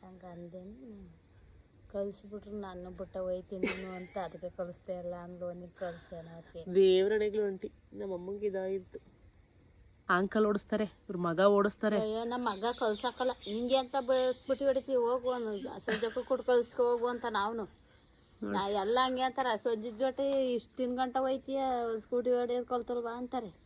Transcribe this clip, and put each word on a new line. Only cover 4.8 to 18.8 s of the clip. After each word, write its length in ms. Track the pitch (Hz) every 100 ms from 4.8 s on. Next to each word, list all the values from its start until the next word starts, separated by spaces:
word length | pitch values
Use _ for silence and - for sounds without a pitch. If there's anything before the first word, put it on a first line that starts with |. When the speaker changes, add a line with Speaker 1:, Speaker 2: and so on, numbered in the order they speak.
| - 180
Speaker 1:
ಇಲ್ಲ 160 | 175 175
ಅಂದ್ಲು. 380 | 175 180 175
ನೀನ್ 180 | 175 180
ಕಲ್ಸ್ಯಾನ 560 | - 185 170 - 170 165
ಅದಕ್ಕೆ. 480 | 165 - - 185 180
Speaker 2:
ದೇವ್ರ 380 | 190 185 196
ಹಣೆಗಳು 320 | 214 208 208 202
ಆಂಟಿ, 260 | 190 208 - -
ನಮ್ಮ 200 | 196 202
ಅಮ್ಮಂಗೆ 340 | 180 180 202 208
ಇದಾಗಿತ್ತು. 520 | 190 190 196 185 - - - - - _ - - - - - -
ಅಂಕಲ್ 360 | 180 190 220 214
ಓಡಿಸ್ತಾರೆ, 380 | 202 - 214
ಇವ್ರ 340 | 208 - - 185
ಮಗ 220 | 175 165
ಓಡಿಸ್ತಾರೆ. 600 | 196 202 202 - 214 214
Speaker 1:
ಅಯ್ಯೋ, 220 | 220 220
ನಮ್ಮ 260 | 233 247 240
ಮಗ 160 | 196 226 247
ಕಲ್ಸಕ್ಕಲ್ಲ, 520 | 226 208 247 - 254 -
ಹಿಂಗೆ 340 | - 214 240 269
ಅಂತ 180 | 254 269
ಬೈಸ್ಬಿಟ್ಟು 680 | 247 254 254 247 - 269 277
ಹೊಡಿತೀವಿ, 320 | 262 262 262
ಹೋಗು 340 | 233 254 247
ಅನ್ನು, 480 | 247 220 208 269 -
ಸಜ್ಜಕ್ಕೂ 440 | - 220 226 233
ಕೊಟ್ಟು 240 | 240 254 240
ಕಲ್ಸ್ಕೊ 360 | 247 240 -
ಹೋಗು 240 | 240 240 240
ಅಂತ 180 | 240 240
ನಾವ್ನು. 520 | 214 202 226 202 - - - _ - _ -
Speaker 2:
ನೋಡಿ. 140 | 208 202
Speaker 1:
ನಾ 100 | 196
ಎಲ್ಲ 320 | 202